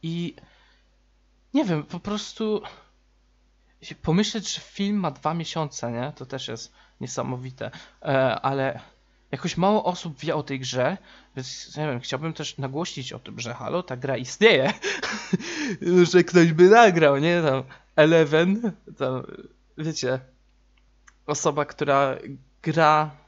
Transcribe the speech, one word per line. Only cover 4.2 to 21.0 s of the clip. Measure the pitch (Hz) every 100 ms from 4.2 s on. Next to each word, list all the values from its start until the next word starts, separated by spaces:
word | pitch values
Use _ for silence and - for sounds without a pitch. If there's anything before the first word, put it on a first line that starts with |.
| 208 220 185
że | -
film | - - 196 208
ma | 175
dwa | 135 151
miesiące, | 170 160 170 151 - 120
nie? | 117 131 151
To | 127
też | 135 127
jest | 117 - _ _ _
niesamowite. | 131 - 127 127 131 127 110 - - _
E, | - 135 131 117
ale | 135 139 135 127 - _ _ _ _
jakoś | 139 180 -
mało | 185 214
osób | - 175 175 143
wie | - 156
o |
tej | 135 135
grze, | 127 127 127 190 - - _ -
więc | 127 - - -
nie | 151
wiem, | 123
chciałbym | 123 139 160
też | 160 147 -
nagłośnić | 135 135 180 - 131
o | 117
tym, | - 104
że | 117
halo, | 120 120 156
ta | 180 127
gra | 135 127
istnieje. | 127 - 220 170 131 202 - - - 214 - 185
<laughs> | 311 330 294 196 - 180 175
Że | 185
ktoś | 170 175 170
by | 156 180
nagrał, | 220 233 170 151 139
nie? | 156 175
Tam | 156 135 131 - _ -
Eleven, | 156 165 151 156 175 202 233 - - -
tam, | 131 131 - - - _ _ -
wiecie, | 156 151 127 131 131 _ _ _ _ _ _ _